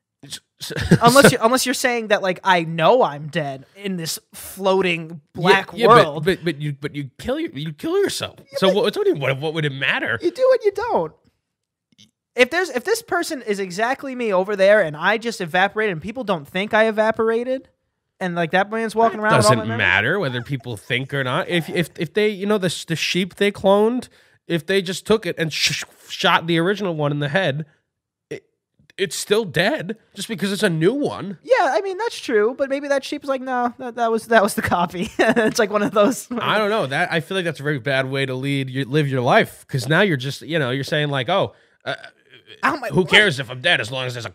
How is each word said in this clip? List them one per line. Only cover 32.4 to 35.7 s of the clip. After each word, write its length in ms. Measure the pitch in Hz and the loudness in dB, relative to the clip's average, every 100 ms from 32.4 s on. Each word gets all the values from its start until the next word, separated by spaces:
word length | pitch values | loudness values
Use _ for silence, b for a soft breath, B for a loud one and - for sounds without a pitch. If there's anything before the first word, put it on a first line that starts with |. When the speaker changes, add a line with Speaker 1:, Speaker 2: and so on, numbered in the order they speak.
| 214 262 | 2 0
Speaker 2:
but 120 | 277 | -4
maybe 180 | 277 285 | -4 -2
that 160 | 277 | -2
sheep's 240 | - 294 277 | -2 -8 -4
like, 140 | 269 | -4
"No, 320 | 262 247 240 233 | -2 -2 -2 -4
that, 180 | 254 240 | -10 -2
that 160 | 226 | 0
was, 160 | 226 220 | 0 2
that 140 | 226 | 2
was 120 | 202 - | 2 -2
the 60 | |
copy." 500 | - 175 175 180 220 | -2 0 -2 -4 -8
<laughs> 60 | - | -2
It's 400 | 226 240 214 - | 0 2 0 0
like 100 | 208 | 0